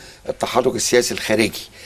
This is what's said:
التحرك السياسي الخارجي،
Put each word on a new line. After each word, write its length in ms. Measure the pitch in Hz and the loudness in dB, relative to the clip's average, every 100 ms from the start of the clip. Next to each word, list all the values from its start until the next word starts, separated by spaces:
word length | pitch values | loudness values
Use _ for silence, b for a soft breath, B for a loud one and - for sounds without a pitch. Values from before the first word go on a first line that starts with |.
| B B B | B B B
التحرك 460 | - - 120 127 113 | -6 -2 0 0 0
السياسي 380 | - 123 120 | 2 2 2
الخارجي، 560 | 101 - 107 107 - - B | -2 0 0 0 -2 -14 B